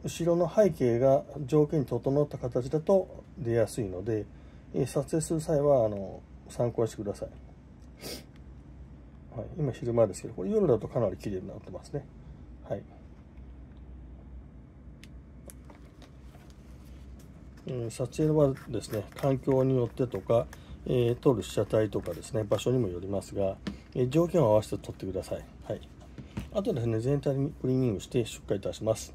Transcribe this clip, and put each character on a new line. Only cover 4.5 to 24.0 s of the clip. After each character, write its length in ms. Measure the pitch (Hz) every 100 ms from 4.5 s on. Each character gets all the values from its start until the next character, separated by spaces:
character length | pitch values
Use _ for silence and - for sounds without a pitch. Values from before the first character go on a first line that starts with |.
| - -
え 120 | -
ー、 20 | 135
撮 160 | 156
影 180 | 135 165
す 140 | 156
る 80 | 160
際 180 | 160 151
は、 240 | 147 135
あ 40 | 110
の、 320 | 101 95 - - - -
参 240 | - 120
考 120 | 113
に 40 | 113
し 40 |
て 40 | -
く 80 |
だ 100 | 104
さ 120 | - -
い。 20 | - - - - - - - - - - - - - - - - - - - - -
は 60 |
い、 40 | 113 170
今 120 | 143
昼 200 | - 120
間 140 | 117 110
で 80 |
す 80 | -
け 60 | -
ど、 40 |
こ 120 | 117
れ 60 | 190
夜 160 | 214 185
だ 120 | 110
と 100 | -
か 120 | 127
な 100 | 107
り 80 | 71
綺 100 | 113
麗 140 | 95
に 40 | 95
な 60 |
っ 80 | -
て 100 | -
ま 140 | 180
す 80 | -
ね。 140 | 143 - - - - - - -
は 100 | 101
い。 60 | - - - - - - - - - - - - - - - - - - - - - - - - - - - - - - - - - - - - - - - - - - - - - - - - -
え 40 |
ー、 180 | 127 117
撮 160 | - 127
影 220 | - 156
の 60 |
場 200 | 156 139 127 -
で 100 | 110
す 100 | -
ね、 120 | 107 95 -
環 220 | 139 131
境 260 | 135 131
に 120 | 131 131
よ 80 |
っ 60 | 117
て 160 | - 127
と 140 | 95
か、 260 | - 117 131 - - - -
え 260 | 127 120
ー、 20 |
撮 200 | 120 151
る 80 | 117
被 80 | -
写 160 | - 101
体 240 | 110 107
と 100 | 107
か 140 | 92
で 80 | 80
す 100 | -
ね、 120 | 110
場 140 | 104 107
所 120 | -
に 80 | 127
も 100 | 107
よ 100 | 87
り 80 | 95
ま 140 | 98
す 140 | -
が、 240 | 104 95 95 - - -
え 100 | -